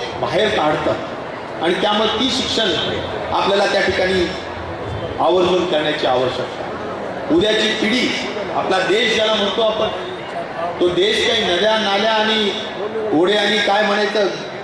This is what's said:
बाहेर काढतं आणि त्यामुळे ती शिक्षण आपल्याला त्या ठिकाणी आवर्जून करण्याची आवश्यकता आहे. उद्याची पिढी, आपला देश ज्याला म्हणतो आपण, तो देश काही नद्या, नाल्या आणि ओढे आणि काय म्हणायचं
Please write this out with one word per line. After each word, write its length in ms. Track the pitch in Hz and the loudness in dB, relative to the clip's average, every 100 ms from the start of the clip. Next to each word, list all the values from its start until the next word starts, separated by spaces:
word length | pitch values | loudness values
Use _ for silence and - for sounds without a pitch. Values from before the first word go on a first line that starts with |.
| - - | -6 -4
बाहेर 280 | 117 170 214 | -2 2 2
काढतं 440 | - 151 160 156 - - - - - - - | 2 2 2 0 -2 -4 -8 -8 -10 -10 -4
आणि 120 | 165 | 0
त्यामुळे 340 | 190 208 208 220 | 0 0 2 0
ती 220 | 220 262 | 0 0
शिक्षण 400 | 233 196 - 208 151 - - - - - | 0 -2 0 0 0 -2 -4 -4 -6 -2
आपल्याला 340 | 170 175 202 196 | 0 2 2 4
त्या 140 | 202 | 2
ठिकाणी 460 | 185 180 185 185 170 - - - - - - - - - | 2 2 2 2 0 -4 -8 -8 -8 -8 -6 -6 -6 0
आवर्जून 460 | 151 185 180 180 165 | 2 4 4 2 2
करण्याची 400 | 151 156 143 147 | 0 0 0 2
आवश्यकता 560 | 127 127 123 - - | 2 0 -2 -6 -6
आहे. 720 | - - - - - - - | -8 -6 -6 -6 -6 -6 2
उद्याची 340 | 165 214 214 214 - | 2 4 2 0 0
पिढी, 280 | 208 247 165 - - - - | 0 2 0 -2 -4 -4 -4
आपला 240 | - - 185 | -2 0 0
देश 360 | 175 208 240 | 2 2 2
ज्याला 200 | 226 220 | 2 2
म्हणतो 280 | 214 202 233 | 2 0 2
आपण, 260 | 220 214 214 - - - - 170 165 - 170 175 | 0 2 -2 -2 -8 -8 -8 -8 -8 -6 -4 0
तो 80 | 175 | 2
देश 380 | 175 208 214 220 | 2 2 2 0
काही 180 | 220 | 0
नद्या, 340 | 190 170 214 220 | 0 2 2 2
नाल्या 340 | 202 202 220 | 2 2 2
आणि 380 | 220 214 220 202 175 - - 208 220 214 | 2 2 2 0 -2 -6 -6 -6 -4 0
ओढे 240 | 151 180 208 | 2 4 4
आणि 220 | 208 214 | 2 2
काय 240 | 202 202 | 2 2
म्हणायचं 440 | 208 202 208 214 190 - - - | 2 2 0 2 0 -2 -8 -10